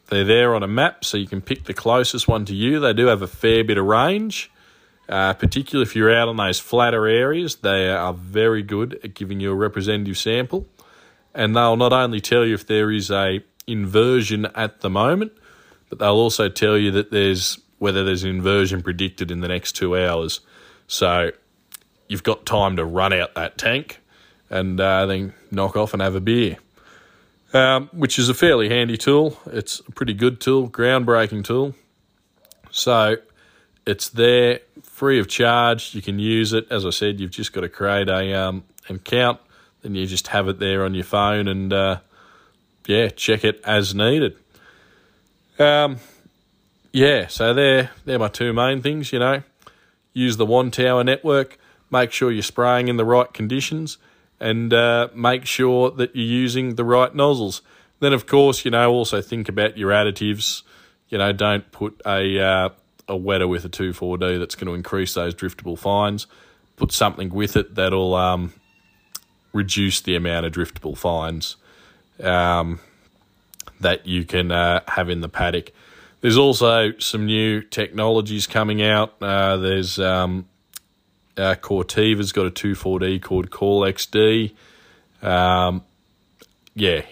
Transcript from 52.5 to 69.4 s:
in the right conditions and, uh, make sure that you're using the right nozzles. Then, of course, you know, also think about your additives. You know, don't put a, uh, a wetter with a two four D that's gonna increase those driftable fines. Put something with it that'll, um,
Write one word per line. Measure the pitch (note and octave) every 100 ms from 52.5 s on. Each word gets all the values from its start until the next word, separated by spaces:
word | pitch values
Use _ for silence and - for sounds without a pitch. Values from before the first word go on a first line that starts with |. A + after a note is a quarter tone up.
| - B2 B2 B2
in | A#2+
the |
right | A2+ B2 B2
conditions | - G#2+ C3 C#3 D#3 D#3 - _ _ _ -
and, | A2+ A2+ A#2
uh, | A#2 A#2+ A#2 A#2+
make | A#2 A#2+ B2+
sure | B2+ - B2+ B2 B2+
that | C3+ B2 C3
you're |
using | A#2 B2 B2+ B2+ B2+ A#2
the |
right | A#2+ B2 B2+
nozzles. | D3 D3 C3+ G2+ - _ _ _ -
Then, | C#3+
of | C3+ -
course, | C#3 C#3 C3
you | B2
know, | A#2 A#2+
also | B2 A2 G2+
think | - A#2 G#2
about | G2 G#2+ A2
your | G2
additives. | G#2 G#2+ G2 G#2 G#2 - - - - _ _ -
You | G#2
know, | G2
don't | G2 G#2 G2+ -
put | - G#2 - G#2
a, | G2 G2 G2
uh, | F#2+ F#2+ F#2 - _ _ -
a | F#2+
wetter | F#2 F#2+ F2+
with | F2 F2
a |
two | - F#2+
four | F2 F2+ F2+
D | F#2 F2+
that's | F2
gonna | - F#2
increase | F2 F2 G2 F#2
those | - F2
driftable | E2+ F#2 - - E2
fines. | G2 G2+ G#2 G#2 - _ _ _ _ -
Put | -
something | - G#2 - F#2+
with | F#2 G#2
it | G#2+ -
that'll, | - F#2 F#2+ F#2
um, | F2+ F2+ F2+ F2 - _ _ _ _ _ - _ _